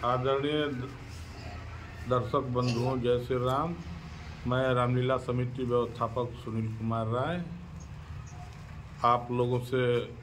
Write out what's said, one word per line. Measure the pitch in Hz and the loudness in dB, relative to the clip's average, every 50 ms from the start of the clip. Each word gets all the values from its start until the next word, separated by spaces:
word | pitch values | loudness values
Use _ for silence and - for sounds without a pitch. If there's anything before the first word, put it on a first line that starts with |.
| - | 2
आदरणीय | 120 127 127 123 135 135 139 135 147 151 151 151 147 | 2 2 4 4 4 2 2 2 0 2 2 0 0
द-, | 139 123 127 - - - - - - - - - - - - - - - - - - - - - - - - 117 | -2 -4 -6 -8 -8 -12 -12 -12 -12 -12 -12 -12 -12 -12 -12 -10 -10 -10 -12 -12 -12 -12 -12 -12 -12 -10 -2 2
दर्शक | 127 123 110 - - 143 135 131 | 2 2 2 2 0 0 0 2
बंधुओं, | 120 127 123 123 120 117 120 127 131 127 | 0 2 2 2 2 2 2 2 0 2
जय | 117 120 123 120 120 | 4 4 4 4 2
श्री | 123 131 127 | 0 0 2
राम। | 123 127 131 139 151 170 170 - - - - - - - - - - - - - - 123 | 2 2 2 2 2 0 -2 -6 -8 -10 -10 -10 -12 -12 -12 -12 -12 -12 -12 -6 -2 0
मैं | 123 127 131 131 127 | 2 4 4 4 4
रामलीला | 123 123 123 123 127 127 127 131 127 | 4 4 4 4 4 4 4 2 2
समिति | 127 - 123 123 127 123 123 135 127 | 2 0 0 0 0 0 -2 -2 0
व्यवस्थापक | 120 120 123 120 117 - - 117 113 - 127 123 120 - - - | 2 4 4 4 2 0 -2 -2 0 0 -2 -2 -2 -4 -8 -8
सुनील | 120 110 113 110 110 110 110 | -4 -2 -2 0 -2 -2 -2
कुमार | 110 113 113 113 113 110 | -2 0 0 0 0 0
राय | 113 123 131 151 170 180 175 - - - - - - - - - - - - - - - - - - - - - - - - - - - - - - - - | 0 0 0 0 0 -2 -4 -6 -8 -10 -12 -12 -12 -12 -12 -12 -12 -12 -12 -12 -12 -12 -10 -12 -12 -12 -12 -12 -12 -14 -14 -12 -12 -14 -14 -14 -8 2 4
आप | 120 120 123 123 - | 6 6 6 4 0
लोगों | 123 123 123 123 123 123 | 2 2 2 4 4 0
से | 123 - 131 127 123 123 120 120 - - - - | 0 2 2 2 4 4 4 2 2 -2 -8 -12